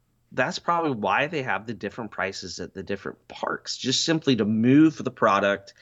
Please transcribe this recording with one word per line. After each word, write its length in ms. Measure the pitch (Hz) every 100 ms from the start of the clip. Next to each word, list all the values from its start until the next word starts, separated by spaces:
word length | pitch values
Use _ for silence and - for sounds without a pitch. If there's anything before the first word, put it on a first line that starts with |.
| _ _ _
that's 260 | - 135 -
probably 340 | - 170 160
why 340 | 113 98 110 151
they 160 | 160
have 240 | 127 98 113
the 80 |
different 380 | 104 104 - 107
prices 480 | - 95 - 92 -
at 120 | 87
the 80 | 98
different 460 | 90 98 71 - -
parks, 480 | - - - - -
just 280 | 123 131
simply 320 | - 160 143 113
to 80 |
move 520 | 104 110 120 143 160 151
the 140 | 156
product 640 | - 110 98 101 98 - -